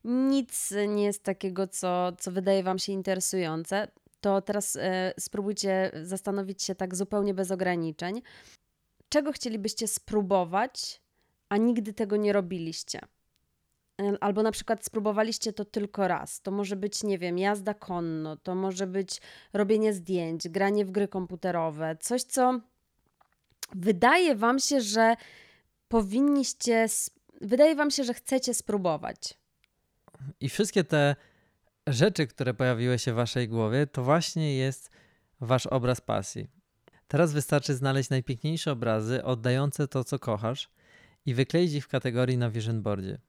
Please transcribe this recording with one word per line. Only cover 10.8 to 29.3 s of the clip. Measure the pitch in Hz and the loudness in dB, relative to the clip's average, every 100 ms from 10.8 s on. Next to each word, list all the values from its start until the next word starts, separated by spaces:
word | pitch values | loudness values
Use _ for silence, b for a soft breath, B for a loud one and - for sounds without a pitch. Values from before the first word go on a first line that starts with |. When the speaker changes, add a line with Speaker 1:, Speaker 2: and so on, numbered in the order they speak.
| - - _ _ _ _ _ | -10 -12 _ _ _ _ _
Speaker 1:
a | 208 | 2
nigdy | 233 233 214 | 4 2 -2
tego | 208 208 208 | -4 0 2
nie | 208 | 2
robiliście? | 202 180 180 165 165 - - - _ _ _ _ _ _ _ _ - | 2 0 -6 -6 -8 -10 -12 -12 _ _ _ _ _ _ _ _ -4
Em, | 202 202 | -2 0
albo | 208 202 | 0 2
na | 220 | 0
przykład | 214 - 226 | -2 -4 -4
spróbowaliście | - 220 208 208 220 220 220 | -2 -2 0 0 0 -2 -6
to | 208 | -6
tylko | 202 226 202 - 185 | -6 -4 -4 -2 0
raz. | 170 - - | 0 -4 -10
To | - | -6
może | 202 196 196 | -4 -4 -4
być, | 202 - | -4 -4
nie | 214 190 | -2 -2
wiem, | 175 180 | -2 0
jazda | 196 208 196 | 0 0 -4
konno, | 202 - 175 170 160 156 156 | -8 -6 -4 -4 -4 -6 -8
to | - | -6
może | 185 190 185 190 | -2 -2 -4 -4
być | 185 185 - B B B | -4 -4 -8 B B B
robienie | 202 202 214 220 | -2 2 4 4
zdjęć, | 196 170 180 165 165 170 | 0 -2 -2 -2 -4 -4
granie | 180 196 208 | 0 2 2
w | 190 | 0
gry | 196 202 | 0 -2
komputerowe, | 190 180 180 185 175 165 151 160 160 | -4 -8 -6 -2 -2 -2 -2 -6 -4
coś, | - 247 | -2 -2
co | - - 254 254 - _ _ _ _ _ _ _ _ _ - | -2 2 2 2 -6 _ _ _ _ _ _ _ _ _ -12
wydaje | 190 180 180 233 339 349 220 | -2 0 4 6 6 6 4
wam | 226 269 | 2 2
się, | - 277 | 2 0
że | 208 214 226 233 B B B B B _ _ | 2 4 4 4 B B B B B _ _
powinniście | 233 196 226 285 285 247 - 233 226 | 0 2 2 4 4 0 -2 2 2
s-, | 220 - - _ _ - | 2 0 -4 _ _ -12
wydaje | 202 247 302 | -2 6 6
wam | 294 294 | 6 2
się, | 285 | 0
że | 247 | -2
chcecie | 240 - 262 254 | -4 -2 -2 0
spróbować. | 233 - 208 180 151 - - - | -4 -2 0 0 -2 -6 -10 -12